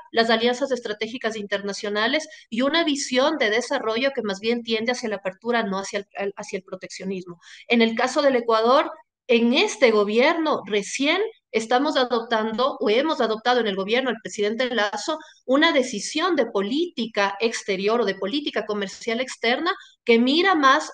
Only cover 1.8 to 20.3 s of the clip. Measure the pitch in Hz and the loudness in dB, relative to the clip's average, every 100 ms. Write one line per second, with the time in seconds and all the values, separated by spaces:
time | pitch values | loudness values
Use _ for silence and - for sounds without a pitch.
1.8 | 208 208 226 302 311 - - 226 269 330 | -4 -2 0 0 -4 -14 -8 -2 2 2
2.8 | 320 277 - 254 285 311 226 220 240 277 | 0 -2 -2 0 2 2 0 0 -2 -2
3.8 | 220 226 269 269 220 190 220 240 233 220 | -2 0 -2 -2 -4 -4 -2 -2 -2 -2
4.8 | 226 247 226 196 185 185 226 240 202 190 | -2 -4 -4 -6 -6 -8 -2 -2 0 -4
5.8 | 196 208 202 - 202 - 208 196 - 190 | -4 -8 -8 -8 -6 -8 -10 -10 -10 -14
6.8 | 180 - 190 190 180 170 - - - 233 | -14 -10 -8 -8 -10 -16 -20 -12 0 4
7.8 | 226 226 240 302 285 247 233 220 226 277 | 4 2 0 2 2 2 2 2 4 4
8.8 | 330 - _ _ - 233 233 277 415 - | 2 -6 _ _ 0 4 4 2 0 4
9.8 | 240 214 202 220 277 330 311 226 202 208 | 4 6 2 4 4 2 0 -2 -2 -4
10.8 | 196 - 277 359 440 - _ 220 226 254 | -4 -2 0 0 -2 -6 _ -4 0 0
11.8 | 302 285 247 240 226 220 220 220 269 349 | 2 0 0 0 0 -2 -2 0 -2 0
12.8 | - 220 311 302 226 220 240 247 214 190 | 0 2 2 0 0 0 0 2 0 -2
13.8 | 196 233 262 226 185 196 208 226 254 233 | -2 -2 -2 -4 -8 -4 -2 -2 -2 0
14.8 | 208 214 - 311 - - - 269 330 294 | -2 -2 -6 -8 -8 -8 0 4 4 4
15.8 | 247 202 - 302 359 330 233 202 202 277 | 0 -4 -6 -2 0 0 0 -2 -2 -2
16.8 | 349 - 226 - 196 - 233 226 - 190 | -2 -4 -4 -2 -2 0 -2 -2 -4 -2
17.8 | 196 233 202 190 196 285 294 226 214 208 | 0 0 0 -2 -4 -4 -4 -4 -4 -4
18.8 | 190 - - 226 254 - 233 254 339 381 | -6 -8 -4 -4 -4 -4 -2 0 -2 -4
19.8 | - _ - 226 247 | -8 _ 2 4 4